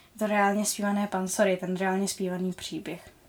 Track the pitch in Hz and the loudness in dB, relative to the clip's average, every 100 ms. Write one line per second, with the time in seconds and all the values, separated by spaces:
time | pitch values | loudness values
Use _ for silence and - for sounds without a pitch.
0 | - - 214 208 202 202 202 - 202 202 | -20 -4 0 4 4 4 0 0 0 0
1 | 202 190 185 - 202 185 180 185 190 190 | 0 -2 -2 2 2 2 0 -2 0 0
2 | 196 - 190 180 185 180 - 160 160 170 | 0 -2 -4 -2 -2 -4 -8 -8 -8 -10
3 | - - | -14 -20